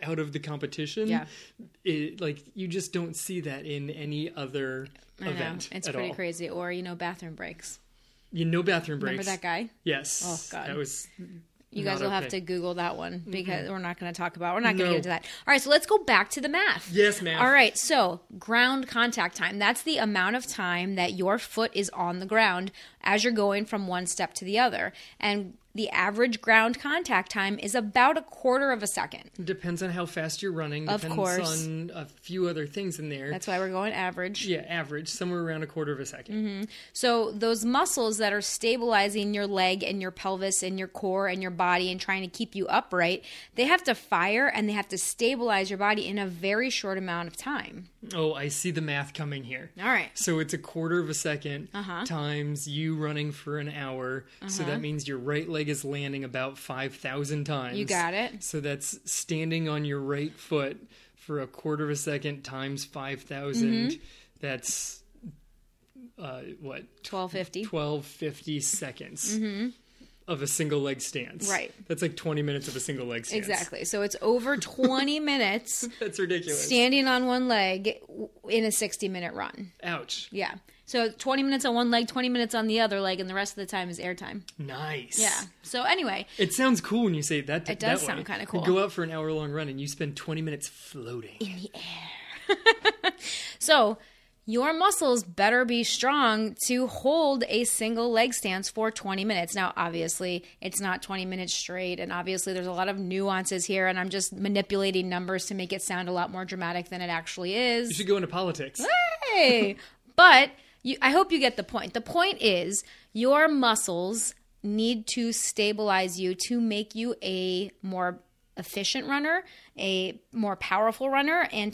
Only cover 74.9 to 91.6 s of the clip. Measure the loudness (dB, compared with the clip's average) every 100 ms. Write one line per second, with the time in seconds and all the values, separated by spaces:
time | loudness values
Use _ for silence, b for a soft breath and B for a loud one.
74.9 | 4 2 0 0 2 2 0 -2 -6 -6
75.9 | -6 -6 -2 0 0 0 -2 2 4 6
76.9 | 6 4 4 4 2 2 2 2 0 -2
77.9 | -4 -8 -12 -12 -12 0 2 2 2 -2
78.9 | -2 -4 -4 -6 -4 -6 -8 -14 -10 -6
79.9 | -6 -6 -8 -8 -4 -4 -6 _ b b
80.9 | 0 0 -2 0 2 2 2 2 2 4
81.9 | 2 2 0 0 0 0 0 2 4 2
82.9 | 2 0 -2 -2 -2 -4 -4 -6 -4 -4
83.9 | -6 -8 -8 -8 -12 -12 -12 -8 -6 -4
84.9 | -6 -4 2 2 2 -4 -12 -8 -2 2
85.9 | 2 0 -2 -4 B 2 4 6 4 4
86.9 | 2 4 2 0 0 0 -2 -2 -2 0
87.9 | 2 0 -4 -4 -6 -4 0 4 4 4
88.9 | 0 -4 -2 -2 -2 -2 -4 -4 -4 -6
89.9 | -4 -4 -4 -4 -4 -4 -6 -8 -12 -16
90.9 | -12 -8 -8 -8 -8 -8 -8